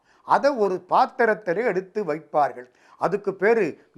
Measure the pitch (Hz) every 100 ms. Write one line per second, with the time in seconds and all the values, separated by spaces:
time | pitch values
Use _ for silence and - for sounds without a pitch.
0 | _ _ - 185 269 262 196 185 - 175
1 | 254 - 233 214 180 170 240 180 185 214
2 | 180 156 156 156 135 120 127 _ _ _
3 | 151 196 196 190 196 233 165 - _